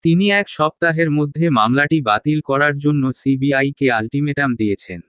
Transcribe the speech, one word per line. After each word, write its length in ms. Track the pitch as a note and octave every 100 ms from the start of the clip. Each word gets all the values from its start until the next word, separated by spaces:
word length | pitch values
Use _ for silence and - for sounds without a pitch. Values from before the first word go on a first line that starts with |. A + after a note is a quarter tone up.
তিনি 300 | E3 E3+ G3+
এক 180 | G3+ G3
সপ্তাহের 640 | - D3+ _ E3 D#3+ D#3+
মধ্যে 380 | D3 D3 D3+ E3
মামলাটি 520 | B2+ G#2+ C3 D3 D#3+
বাতিল 400 | A#2+ G#2 D3+ D3+
করার 360 | - C#3 D3 C#3+
জন্য 340 | D3 D3 C3
সিবিআইকে 760 | B2+ C3+ C3+ C#3 C3+ C#3 C#3+ C3+
আলটিমেটাম 640 | A#2 A2+ C#3 D3 C#3+ C#3 A#2
দিয়েছেন। 460 | G#2+ G2 - F2